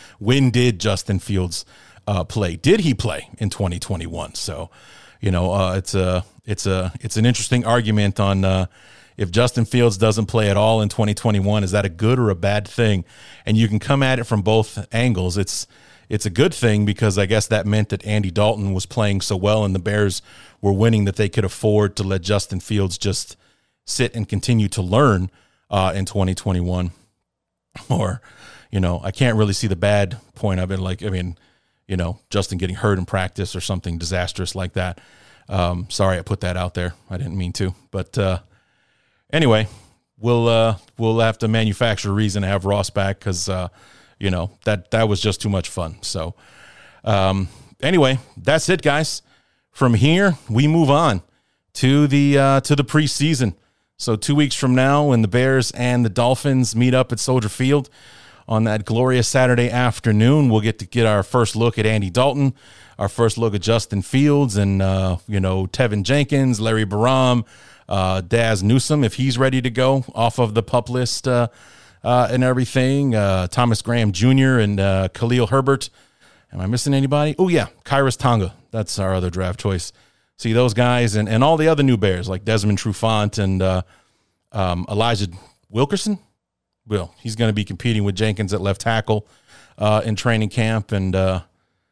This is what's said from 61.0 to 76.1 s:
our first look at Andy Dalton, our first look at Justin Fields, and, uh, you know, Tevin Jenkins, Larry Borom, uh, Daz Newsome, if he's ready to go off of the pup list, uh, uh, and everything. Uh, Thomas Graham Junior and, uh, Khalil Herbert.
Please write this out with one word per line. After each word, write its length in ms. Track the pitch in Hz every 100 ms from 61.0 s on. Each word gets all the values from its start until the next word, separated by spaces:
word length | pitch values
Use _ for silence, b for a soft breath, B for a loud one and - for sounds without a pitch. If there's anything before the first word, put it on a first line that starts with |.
| 113
our 180 | 104
first 320 | 92 127 110 110
look 240 | 117 113
at 60 | 107
Andy 240 | 110 95
Dalton, 440 | 101 135 139 135 - B B B -
our 80 | 101
first 300 | - 117 113
look 180 | 113 101
at 60 |
Justin 400 | 90 113 - 101
Fields, 560 | - 131 147 143 139 101
and, 240 | 98 98
uh, 340 | 95 95 95 90 -
you 100 | 104
know, 260 | 92 95 92
Tevin 360 | - 123 104
Jenkins, 560 | 98 143 139 143 131 107
Larry 260 | 110 110 107
Borom, 600 | 104 120 131 127 120 110 B B B -
uh, 320 | 98 92 95
Daz 420 | 87 117 113 104
Newsome, 440 | 101 127 - 151 117
if 80 |
he's 240 | - 135 120
ready 240 | 131 131
to 80 | 127
go 340 | 117 131 135 123
off 260 | - 117 -
of 160 | 113 107
the 60 |
pup 280 | 110 123 120
list, 360 | 123 123 - 131
uh, 220 | 120 117 B B B B B
uh, 240 | 117 123 117
and 140 | 127
everything. 720 | 127 127 123 131 127 139 139 110
Uh, 320 | 101 95 90
Thomas 340 | - 120 107
Graham 300 | - 120 107
Junior 480 | 87 123 135 131 127
and, 180 | 104 101
uh, 300 | 98 95 95
Khalil 340 | - 117 123 110
Herbert. 420 | 135 131 135 - b b